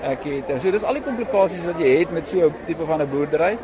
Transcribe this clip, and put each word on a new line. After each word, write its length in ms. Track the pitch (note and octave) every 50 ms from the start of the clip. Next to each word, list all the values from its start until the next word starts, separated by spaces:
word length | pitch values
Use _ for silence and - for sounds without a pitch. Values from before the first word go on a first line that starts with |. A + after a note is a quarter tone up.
| -
Ek 200 | D3 C3+ C3 -
het, 260 | D3 C#3+ C#3 C3 C3+
eh, 100 | C#3+ B2+
so 120 | C3+ F#3+
dis 120 | F#3 G#3+ G#3
al 100 | - B3+
die 80 | D4 C#4
komplikasies 600 | D4 B3+ A3+ A#3+ G3 G#3 G3+ F#3+ F#3+ F#3+ F3 E3+
wat 120 | F3 E3+ E3+
jy 200 | E3 C3+ B2+ D3
het 120 | F3 E3+
met 160 | F3 E3 D#3 -
so 100 | - F#3
'n 160 | E3+ D#3 D3+ - - -
tipe 180 | E3 D#3+ E3
van 160 | D3+ D#3+ D#3
'n 80 | D3+ C#3
boerdery. 480 | C3+ C#3 D3 D3 D3 D3+ D#3+ F3+ G#3+ A#3